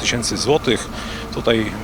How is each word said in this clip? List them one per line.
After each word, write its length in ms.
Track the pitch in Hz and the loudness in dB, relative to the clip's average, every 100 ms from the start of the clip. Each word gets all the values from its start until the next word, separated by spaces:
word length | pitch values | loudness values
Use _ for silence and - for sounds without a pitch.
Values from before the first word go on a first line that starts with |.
tysięcy 360 | - 123 110 98 | -2 -2 -2 0
złotych. 520 | 113 156 - 110 - - - - - | 2 2 4 0 0 -8 -8 -8 -8
Tutaj 380 | - 120 113 104 101 | -2 2 4 2 -4